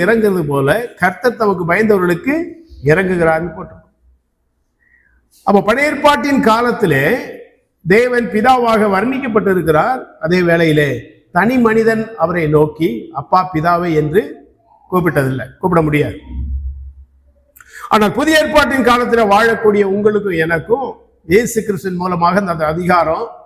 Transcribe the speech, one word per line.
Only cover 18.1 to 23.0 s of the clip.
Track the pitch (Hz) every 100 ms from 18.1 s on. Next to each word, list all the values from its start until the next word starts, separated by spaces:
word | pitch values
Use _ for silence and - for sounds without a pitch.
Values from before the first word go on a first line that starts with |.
புதிய | 220 294 311
ஏற்பாட்டின் | 302 302 277 269 233
காலத்துல | 240 226 233 214
வாழக்கூடிய | 202 226 220 214 208
உங்களுக்கும் | 196 196 208 208 196
எனக்கும் | 170 160 165 - 247 247 - _ _ 156
இயேசு | 190 240 226
கிறிஸ்துவின் | 220 190 190 175
மூலமாக | 180 175 170 185 196
அந்த | 165 156
அதிகாரம் | 160 180 180